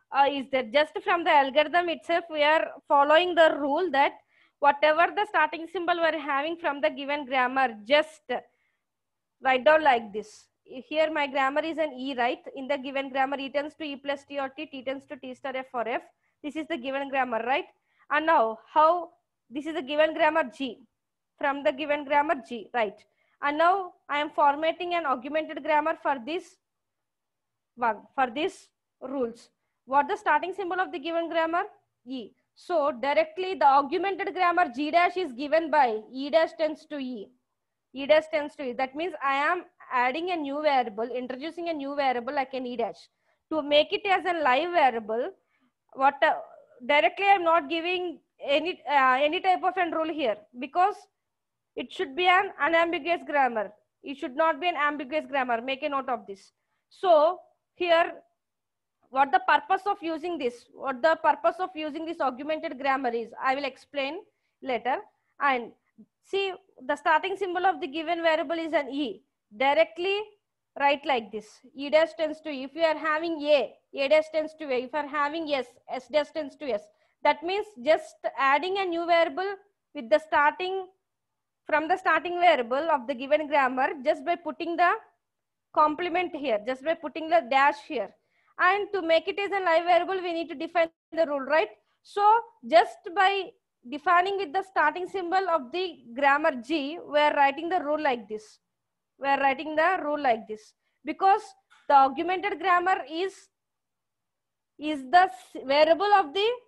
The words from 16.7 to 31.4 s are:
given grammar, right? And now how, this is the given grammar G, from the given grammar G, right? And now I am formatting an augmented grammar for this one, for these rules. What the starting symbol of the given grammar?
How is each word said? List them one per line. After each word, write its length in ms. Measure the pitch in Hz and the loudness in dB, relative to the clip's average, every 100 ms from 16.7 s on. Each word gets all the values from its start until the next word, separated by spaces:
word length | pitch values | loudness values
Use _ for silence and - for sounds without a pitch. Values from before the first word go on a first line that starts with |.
| 330 | -6
given 320 | 262 269 277 | -6 -6 -4
grammar, 340 | 269 254 226 | -2 -2 -2
right? 200 | 233 294 359 _ _ _ - | -2 -2 -4 _ _ _ -4
And 160 | 294 311 | -2 4
now 320 | 320 220 220 _ | 4 2 -2 _
how, 380 | 311 311 349 330 _ _ _ _ | 4 4 4 -4 _ _ _ _
this 180 | 247 294 | -10 -8
is 80 | |
the 80 | 320 | -6
given 320 | 254 294 311 | -2 2 2
grammar 300 | 320 320 320 | 4 2 2
G, 340 | 269 - 269 196 _ _ _ _ _ - | -2 -4 -8 -10 _ _ _ _ _ -6
from 260 | 285 277 | -4 0
the 80 | 285 | -2
given 320 | 269 302 294 | -2 -2 -2
grammar 320 | 269 285 302 302 - | 0 0 2 -2 -6
G, 220 | 240 - | -12 -6
right? 300 | 240 208 208 _ _ _ - | -4 -4 -6 _ _ _ -6
And 160 | 285 294 | -2 2
now 360 | 339 381 359 - - | 4 2 -2 -12 -6
I 100 | 294 | -4
am 120 | 294 | -2
formatting 640 | - 294 285 320 330 349 | 2 2 2 -2 -2 -4
an 120 | 339 302 | -2 -2
augmented 540 | 254 262 311 311 320 | -4 -4 -6 -6 -6
grammar 340 | 302 302 302 320 | 0 0 0 -2
for 180 | 330 269 | -2 -4
this 300 | 226 339 359 _ _ _ _ _ _ _ _ _ _ _ _ | -4 -8 -10 _ _ _ _ _ _ _ _ _ _ _ _
one, 280 | - 233 208 - | -4 -2 -2 -6
for 160 | - 254 | -4 -2
these 380 | 240 349 - _ _ _ _ | -2 -4 -6 _ _ _ _
rules. 480 | 254 277 233 233 - _ _ _ - | -8 -4 -6 -8 -20 _ _ _ -2
What 200 | 269 285 | 0 2
the 100 | 403 | -2
starting 360 | 359 302 339 | 0 0 0
symbol 280 | 370 359 359 | -6 -4 -4
of 120 | 349 | -4
the 80 | 330 | -6
given 280 | 302 339 339 | -4 -4 -2
grammar? 340 | 330 | -2